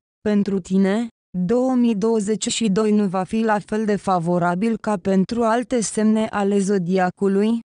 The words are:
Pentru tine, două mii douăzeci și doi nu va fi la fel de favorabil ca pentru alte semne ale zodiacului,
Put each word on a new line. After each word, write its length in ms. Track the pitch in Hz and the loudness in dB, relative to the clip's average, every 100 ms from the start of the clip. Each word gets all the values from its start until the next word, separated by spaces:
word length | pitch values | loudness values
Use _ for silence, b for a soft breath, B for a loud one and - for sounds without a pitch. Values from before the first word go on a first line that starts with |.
| _ _ 220 | _ _ -2
Pentru 300 | 208 202 190 | 0 0 -2
tine, 480 | 175 190 190 208 240 - _ 180 | -2 0 2 0 -4 -10 _ -6
două 360 | 180 240 254 | 0 2 2
mii 200 | 254 240 | 2 2
douăzeci 540 | 208 220 226 202 214 240 | 2 0 0 0 -4 -4
și 200 | - 226 | -2 0
doi 240 | 190 220 | 2 2
nu 140 | 208 202 | 2 2
va 160 | 190 | -2
fi 180 | 185 220 | -4 -2
la 180 | 226 208 | 0 -2
fel 260 | - 214 | -2 -4
de 120 | 220 202 | -2 -2
favorabil 800 | - 180 165 175 175 180 226 220 | 0 0 0 0 0 0 -2 -2
ca 200 | - 208 | -2 -4
pentru 460 | 190 190 185 233 | 0 0 0 0
alte 380 | 233 233 233 247 | 0 0 0 -2
semne 460 | 208 - 214 220 220 | -2 0 2 2 0
ale 280 | 208 196 202 | -2 0 0
zodiacului, 1000 | 190 208 170 185 180 - 196 196 214 233 - | 2 0 0 0 0 0 0 2 2 -2 -6